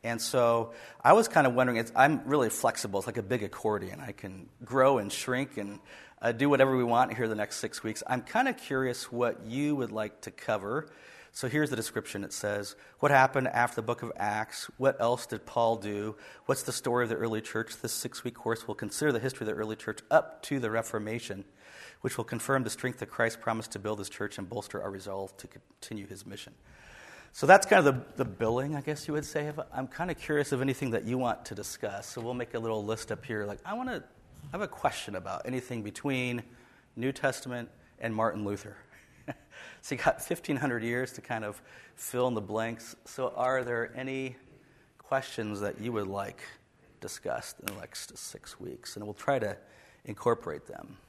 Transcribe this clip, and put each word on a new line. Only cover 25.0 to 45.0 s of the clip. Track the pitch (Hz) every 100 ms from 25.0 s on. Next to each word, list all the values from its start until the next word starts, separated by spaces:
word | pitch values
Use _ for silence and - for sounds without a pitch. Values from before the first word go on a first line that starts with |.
| 98 95 98 -
to | -
continue | - _ _ - 110 98
his | 95 104
mission. | 98 - - - - - - - - -
So | - -
that's | 196
kind | - 202 143
of |
the, | 131 - -
the | 117
billing, | 92 113 120 139
I | 151
guess | 135 147 -
you |
would | 151
say. | 147 151 147
If, | 147 -
I'm | 123 131
kind | - 180
of | 160
curious | - 147 143
of | 131
anything | 135 127 135
that | 113
you | 107 127
want | 120 110
to | -
discuss. | 101 104 - 104 98 -
So | -
we'll | 117
make | 123 117
a | 117
little | 113 110
list | 104 110 -
up | 107
here. | - 107 104
Like, | 104
I | 175
wanna, | 220 254 226 - - - - 147
I |
have | 180
a | 208
question | - 147 - -
about | 98 95 95
anything | - 127 123 120
between | 104 - 143 131 123 120 113 - - - _ -
New | 127
Testament | 135 139 - - 123 113 - - _
and | 117
Martin | 107 113 90
Luther. | 101 101 107 - - - - - -
<laughs> | - _ - - -
So | -
you | 120
got | 156 -
fifteen | - 170 - 143
hundred | 143 117
years | 117 120 127
to | -
kind | - 117
of | 107 101 - - -
fill | - - 123 123
in |
the | 113
blanks. | 101 110 113 113 - -
So | - - 127
are | - 127 131
there | 120 120 117
any | 123 131 131 131 123 - - _ _ _
questions | _